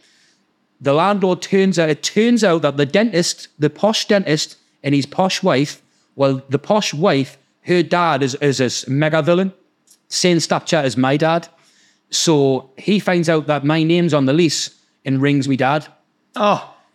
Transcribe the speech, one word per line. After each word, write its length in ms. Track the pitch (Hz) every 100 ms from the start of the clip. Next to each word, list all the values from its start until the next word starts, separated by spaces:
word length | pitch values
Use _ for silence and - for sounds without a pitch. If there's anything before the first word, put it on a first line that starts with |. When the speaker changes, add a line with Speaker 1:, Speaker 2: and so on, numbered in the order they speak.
| _ _ _ _ _ _ _ _
Speaker 1:
The 120 | 135
landlord 480 | 147 190 208 190 180
turns 380 | - 196 190 170
out, 100 | 156
it 140 | 151
turns 400 | - 214 233 240
out 180 | 202 165
that 160 | 147 139
the 80 | 143
dentist, 640 | 196 226 170 175 - - -
the 120 | 147
posh 360 | - 208 214 -
dentist 500 | 202 143 156 - - _ _
and 100 | 139 143
his 100 | 127
posh 360 | - 190 -
wife, 380 | 180 135 147 - _ _ _ -
well, 260 | 139 135 -
the 100 | 139
posh 340 | - 208 -
wife, 440 | 147 190 139 131 - _ _
her 200 | - 180
dad 380 | 160 175 170 139
is, 120 | 135 123
is 240 | 143 131
a 60 | 123
s-, 220 | - -
mega 340 | 139 156 160
villain, 300 | 151 175 190 - _ _ _ _ _
same 300 | - 180 170
stature 380 | - 170 - 165
as 180 | 135 113
my 200 | 131 143
dad. 300 | 160 170 - _ _ _ _ _ _
So 600 | - 175 147 135 131 - -
he 220 | - 202
finds 300 | - 175 165
out 180 | 160 151
that 160 | 147
my 200 | 139 160
name's 300 | 160 175 175
on 120 | 143 135
the 80 |
lease 420 | 151 165 - - - _ _ 143
and 160 | 135
rings 260 | 139 143 135
me 100 | 131
dad. 300 | 131 151 - _ _ _ _ -
Speaker 2:
Oh. 380 | 208 180 - - _